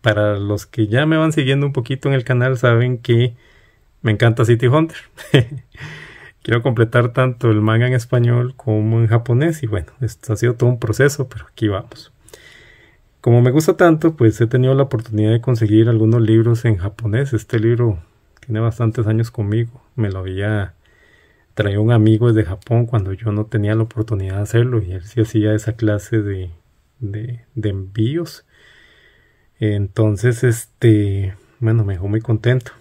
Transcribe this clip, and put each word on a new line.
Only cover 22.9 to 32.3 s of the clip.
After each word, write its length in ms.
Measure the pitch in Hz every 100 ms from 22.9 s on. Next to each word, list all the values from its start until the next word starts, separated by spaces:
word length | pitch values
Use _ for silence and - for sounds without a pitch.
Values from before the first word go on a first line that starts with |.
| 117 95
yo 200 | 95 113
no 140 | 104 107
tenía 280 | 107 104
la 80 | 110
oportunidad 540 | 113 - 110 104 95 98
de 60 |
hacerlo. 380 | 104 117 120 120
Y 120 | 90
él 100 | 92
sí 180 | 85 -
hacía 340 | 110 110 104
esa 200 | 107 117
clase 480 | 113 110 104 - 117
de, 280 | 101 95 90 85 _ _ _ _
de, 440 | 110 104 120 120 _ -
de 120 | 107
envíos. 760 | 98 95 101 110 156 160 - _ _ _ _ _ _ _ _ _ _ _ _
Entonces, 840 | 107 101 101 - 110 101 120 117
este, 880 | 127 113 - _ 120 107 101 98 98 92 _ _
bueno, 260 | 113 113
me 100 | 101
dejó 140 | 92 98
muy 120 | 107
contento. 520 | 113